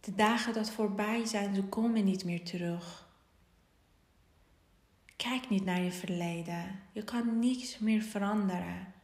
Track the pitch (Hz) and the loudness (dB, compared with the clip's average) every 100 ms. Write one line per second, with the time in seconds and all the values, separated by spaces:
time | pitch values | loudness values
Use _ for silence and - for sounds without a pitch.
0 | - 190 214 233 - 220 214 - 214 196 | -8 4 4 4 0 -2 -2 0 0 0
1 | 208 233 226 214 202 196 196 220 233 226 | 0 0 0 0 0 0 0 0 2 4
2 | 196 185 180 170 - 175 175 170 175 - | 4 2 0 -4 -4 -4 -2 -4 -6 -14
3 | - - _ _ _ _ _ _ _ _ | -20 -20 _ _ _ _ _ _ _ _
4 | _ _ _ _ _ _ _ _ _ _ | _ _ _ _ _ _ _ _ _ _
5 | - - 240 254 247 202 185 180 180 180 | -20 -8 -4 -2 2 0 2 0 0 -2
6 | - 175 170 170 170 170 180 196 - 214 | -4 -2 -2 -4 -4 -6 -6 -10 -10 -10
7 | 214 240 233 226 240 254 - - 220 220 | -4 0 0 4 2 2 -4 -2 2 4
8 | 214 202 196 214 196 180 175 175 185 - | 2 0 2 2 2 0 -4 -8 -10 -16